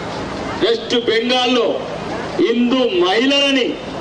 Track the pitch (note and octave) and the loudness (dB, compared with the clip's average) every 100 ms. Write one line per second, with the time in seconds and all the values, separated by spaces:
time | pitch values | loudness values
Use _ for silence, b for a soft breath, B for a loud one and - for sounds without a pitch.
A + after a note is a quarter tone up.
0 | - - - - - - G3 A3+ - A#3+ | -8 -8 -8 -8 -8 -2 0 0 0 0
1 | A#3 A3+ A#3+ B3+ B3 B3+ G#3 - - - | 2 0 2 0 2 2 2 -2 -6 -8
2 | - - - - G#4 A#3+ A#3+ C4 A#3+ F3+ | -8 -8 -4 0 2 2 2 2 2 2
3 | F3+ G#3+ C4+ C#4 C#4 C4+ A3 - - - | 2 2 2 2 2 2 0 -4 -8 -8